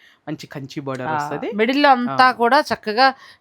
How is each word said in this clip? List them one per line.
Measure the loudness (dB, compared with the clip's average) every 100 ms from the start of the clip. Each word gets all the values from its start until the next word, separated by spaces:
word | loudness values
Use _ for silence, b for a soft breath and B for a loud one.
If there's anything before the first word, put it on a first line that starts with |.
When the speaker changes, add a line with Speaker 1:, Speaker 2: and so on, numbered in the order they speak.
| b b -12
Speaker 1:
మంచి | -12 -12
కంచి | -14 -12 -10
బోర్డర్ | -8 -8 -6
Speaker 2:
ఆ, | -4
Speaker 1:
వస్తది. | -4 -6 -6
Speaker 2:
మిడిల్ | -2 0 4
లో | 4
అంతా | 4 0 2 2
Speaker 1:
ఆ. |
Speaker 2:
కూడా | 2 2 2
చక్కగా | 0 -4 -4 2 2 2 B B